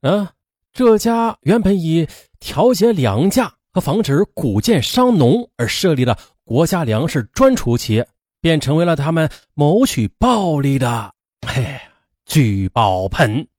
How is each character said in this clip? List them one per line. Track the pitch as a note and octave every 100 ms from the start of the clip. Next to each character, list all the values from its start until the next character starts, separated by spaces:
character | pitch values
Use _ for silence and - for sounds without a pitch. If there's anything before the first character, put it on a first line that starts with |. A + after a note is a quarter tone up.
啊， | C3+ G3+ G3 _ _ _ _
这 | - B3 A3
家 | A3+ A#3 A3+ -
原 | C#3 A3+
本 | F#3+ G3
以 | E3 D#3+ D#3+ - _ _
调 | - - A3+
节 | B3+ A3
粮 | G3+ B2 G2+ F3+
价 | B3 A3 _ _
和 | -
防 | - E3+
止 | D3+ C#3 G#3
谷 | - D3 G2+
贱 | - G3+
伤 | G#2+ - B3 A3
农 | B2 G3+ A#3+ _
而 | A#2
设 | - F#3+
立 | D3
的 | B2+ G#2+ - _
国 | _ A#2 E3
家 | F#3
粮 | C#3+ A2 D#3
食 | D3+ A2
专 | - C4+
储 | C4 - A#2
企 | -
业， | G#2+ A#2+ _ _ _
便 | E3 D#3+
成 | C3+ D#3
为 |
了 | F3 D#3+
他 | C#3
们 | E3 D#3 - _
谋 | - D3 F#3+ C4
取 | - G#2+ _
暴 | A#3+ A#3 F#3+ D3+
利 | C#3 C3+
的， | B2+ A#2 G#2 _ _ _ A#2
嘿， | C3+ G#2+ D2 - _ _ _
聚 | _ D#3 B2 G2 F#2+
宝 | - G#2+ F#2 F#2+
盆。 | - C#3 A2+ -